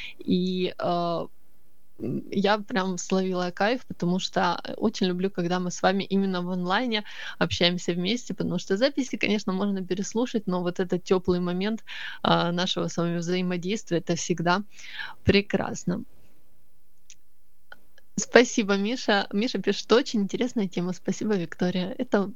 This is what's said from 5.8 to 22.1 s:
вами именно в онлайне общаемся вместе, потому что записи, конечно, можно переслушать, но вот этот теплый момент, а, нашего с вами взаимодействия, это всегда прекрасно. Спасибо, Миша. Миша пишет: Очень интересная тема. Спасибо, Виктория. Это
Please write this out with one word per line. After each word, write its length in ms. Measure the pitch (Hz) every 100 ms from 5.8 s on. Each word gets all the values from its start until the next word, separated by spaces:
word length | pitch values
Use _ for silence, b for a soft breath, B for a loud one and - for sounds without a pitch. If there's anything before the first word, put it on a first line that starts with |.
вами 200 | 185 196 -
именно 360 | 196 196 185
в 60 | 180
онлайне 520 | 185 180 196 254 214 208 B B B
общаемся 540 | 175 - 175 180 -
вместе, 400 | 170 180 240 - 202
потому 240 | 170 175
что 180 | - 196
записи, 400 | 269 285 247 214
конечно, 360 | 160 208 202
можно 320 | 185 202 196 180
переслушать, 640 | 185 190 220 254 226 208
но 140 | 180
вот 160 | 180 175
этот 220 | 180 180 -
теплый 340 | 185 180 180
момент, 420 | 175 180 202 226 - B B B
а, 280 | - 170 170
нашего 340 | 175 185 - 170
с 80 | -
вами 200 | 170 170
взаимодействия, 800 | 170 180 180 180 175 220 - 170
это 160 | - 170
всегда 480 | - 170 170 185 208 B B B B B -
прекрасно. 760 | 196 202 190 - - - 175 - - - - - - - - - - - - - - - - - - - - - -
Спасибо, 600 | - 233 247 - 202 196
Миша. 500 | 202 254 - 202 -
Миша 260 | 202 240 196
пишет: 320 | 196 202 -
Очень 300 | 226 294 220
интересная 460 | 196 - 247 247 190
тема. 240 | - 180
Спасибо, 420 | 175 - - 214 202
Виктория. 580 | 165 - 180 180 180 -
Это 320 | 254